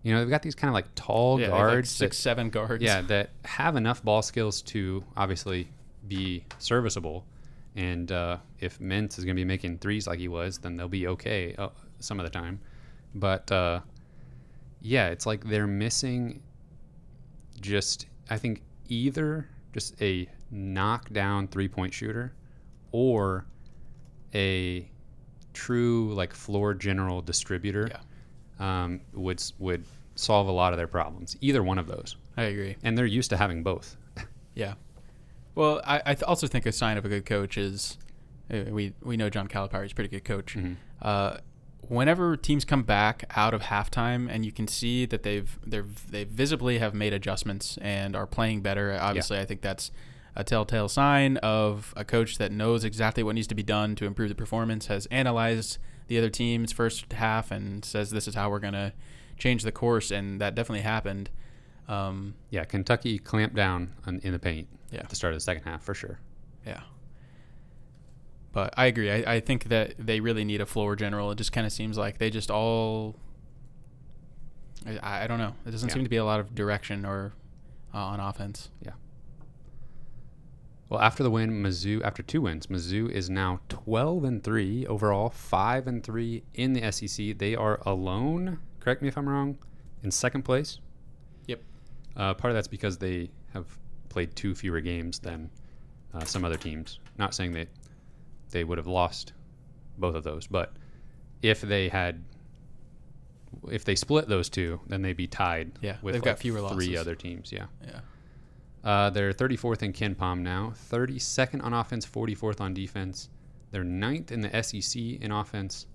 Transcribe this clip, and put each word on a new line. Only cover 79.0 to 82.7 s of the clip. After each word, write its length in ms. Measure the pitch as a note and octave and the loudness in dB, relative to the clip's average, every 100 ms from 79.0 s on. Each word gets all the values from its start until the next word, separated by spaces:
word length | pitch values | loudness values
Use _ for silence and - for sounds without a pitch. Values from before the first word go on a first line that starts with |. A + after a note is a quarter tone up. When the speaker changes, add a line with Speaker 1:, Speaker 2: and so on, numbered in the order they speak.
| - - - - - - - - - - - - - - - - - - - | -14 -14 -14 -14 -14 -16 -14 -12 -10 -10 -10 -10 -12 -16 -18 -18 -18 -18 -4
Speaker 1:
Well, 100 | A2 | 4
after 240 | G#2+ - | 4 4
the 80 | C3 | 2
win, 320 | A2+ A2 G#2+ | 2 2 0
Mizzou, 380 | G2 F2+ G2 G#2+ | -2 0 -2 0
after 180 | G#2 - | -2 -4
two 200 | - D#3+ | -4 -2
wins, 260 | A#2 D#2+ | 0 -2
Mizzou 420 | - | -4